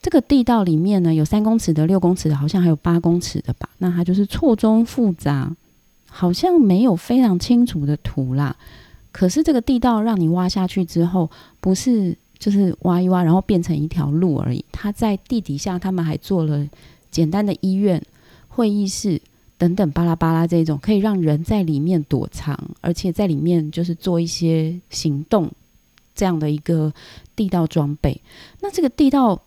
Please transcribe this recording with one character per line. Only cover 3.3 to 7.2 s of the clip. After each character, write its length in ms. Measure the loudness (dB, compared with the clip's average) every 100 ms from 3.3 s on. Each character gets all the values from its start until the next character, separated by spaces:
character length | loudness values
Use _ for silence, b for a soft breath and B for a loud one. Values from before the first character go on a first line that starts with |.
| -8
的 100 | -8
吧。 160 | -8 -10 _
那 120 | -4
它 120 | -2
就 100 | 0
是 120 | 0 0
错 280 | 0 0 2
综 300 | 2 2 0
复 260 | 0 0
杂， 380 | 0 -2 -2 -4 -10 _ _ _ _ _
好 260 | -2 -2
像 300 | 0 2 4
没 220 | 4 4
有 120 | 2 0
非 240 | 0
常 200 | 2